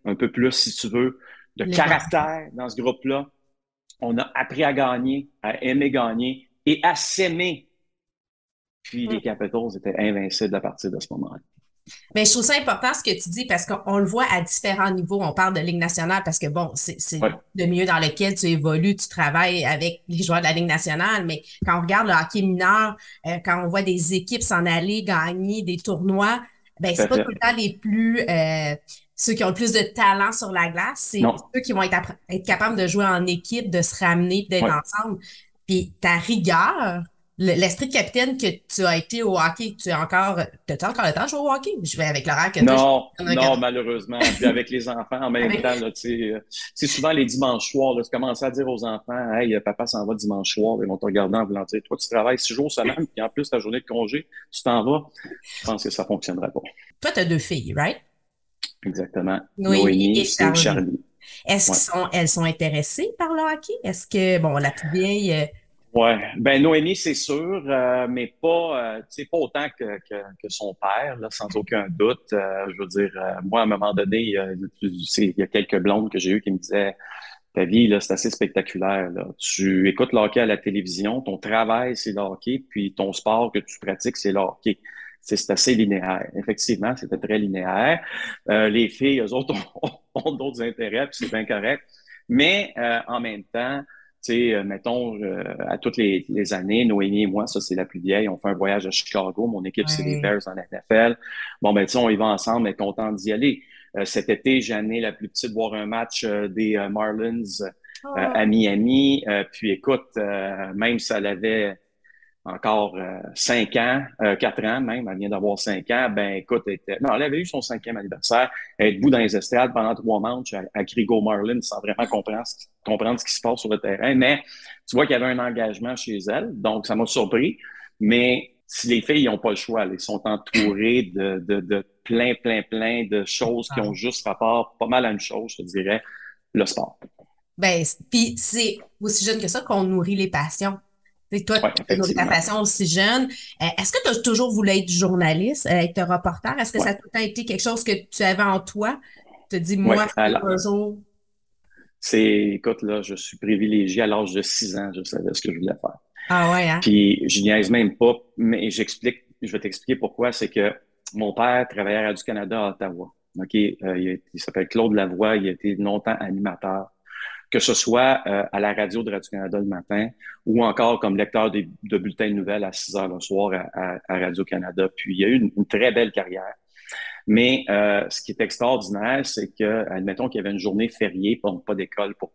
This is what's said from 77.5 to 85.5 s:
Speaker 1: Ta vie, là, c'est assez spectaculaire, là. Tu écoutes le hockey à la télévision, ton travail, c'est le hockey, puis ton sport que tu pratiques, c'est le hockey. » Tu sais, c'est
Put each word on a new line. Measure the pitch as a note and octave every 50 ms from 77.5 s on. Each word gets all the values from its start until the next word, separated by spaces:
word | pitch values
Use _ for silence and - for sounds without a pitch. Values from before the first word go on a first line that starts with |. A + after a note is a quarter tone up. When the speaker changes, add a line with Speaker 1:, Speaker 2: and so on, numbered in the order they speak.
| -
Speaker 1:
Ta | F2+ F#2
vie, | E2+ G2+ A#2 A#2+
là, | G#2+ G2+ G2+
c'est | - - F#2+
assez | - - A2+
spectaculaire, | - - G#2 F#2+ - G2 F2+ - - F#2 F#2+ F#2+ G2 F#2+ F#2 F2+
là. | F2 F#2+ F#2+ F#2+ - -
Tu | - - - - F#2+ F#2+ F#2+ F#2 F#2+ G2
écoutes | F#2+ - B2+ - B2
le | A2
hockey | G#2+ G#2 - A#2+
à | A#2
la | A2 G2+
télévision, | - - G#2 G2 G2+ F2+ F#2 E2+ F#2 G2+ G#2 A#2+ C3+
ton | C4 G#2 F#2+ -
travail, | - G#2+ A2+ A2+ A2+ A2 A2+ A#2 B2 B2+ A#2+
c'est | - - A2+
le | G2 G2+
hockey, | G2+ F#2+ F#2+ - - A#2+ C3 C3+ C3+ _
puis | - G#2+ G2+ G2 -
ton | - G2+ G2
sport | F#2 - - A2 A2 A2+ A#2+ A2
que | - G#2
tu | - - - -
pratiques, | - G2 F#2+ - - B2 -
c'est | - - G2+ F#2+
le | G2
hockey. » | F#2+ - - _ - A2 G2 _ - - - - - - - _ -
Tu | - G#2+
sais, |
c'est | G2+ - -